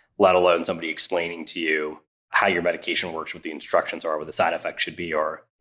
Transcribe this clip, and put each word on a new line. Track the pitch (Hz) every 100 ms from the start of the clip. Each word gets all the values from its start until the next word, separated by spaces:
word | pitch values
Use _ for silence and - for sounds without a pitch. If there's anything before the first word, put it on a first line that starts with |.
| _ -
let | 98 90
alone | 90 85 85
somebody | 87 82
explaining | 78 - 90 85 85 80
to | 87
you | 80 78 76 78 _ _ _
how | - 101
your | 87
medication | 87 85 - 82 92
works, | 80 78
what | 87
the | 82
instructions | 76 - 87 80 82
are, | 80 78
what | 78
the |
side | - 87
effects | 82 85 -
should | - 80
be, | 85
or | 78 78 80 - _